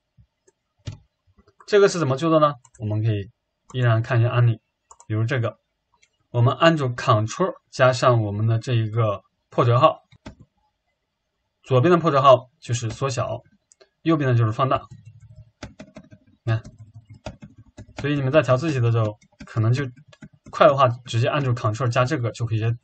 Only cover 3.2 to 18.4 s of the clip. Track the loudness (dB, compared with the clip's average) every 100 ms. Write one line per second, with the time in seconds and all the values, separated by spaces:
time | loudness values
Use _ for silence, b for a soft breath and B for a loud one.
3.2 | -6 _ _ _ _ -4 0 0 0 0
4.2 | 0 2 2 0 _ _ _ _ -8 -4
5.2 | -2 -2 -4 -8 _ _ _ _ _ _
6.2 | _ 0 0 2 2 2 -2 -4 0 0
7.2 | 0 -4 -4 -6 _ 0 2 2 2 2
8.2 | 0 -2 -2 -2 -2 -2 -2 -2 -2 -4
9.2 | -10 _ _ -2 2 4 4 2 _ _
10.2 | -20 -20 _ _ _ _ _ _ _ _
11.2 | _ _ _ _ -2 2 4 2 2 2
12.2 | 6 6 4 _ -10 -8 -8 -6 -6 -6
13.2 | -6 -10 -14 _ _ _ _ _ -2 0
14.2 | 0 0 0 -2 -2 -2 -6 -20 -20 -20
15.2 | -20 -20 -20 _ -20 -20 -20 -20 -20 -20
16.2 | _ _ -6 -4 -6 -20 -20 -20 -20 -20
17.2 | -18 -16 -20 -20 -20 -20 -20 -10 -6 -4
18.2 | 0 0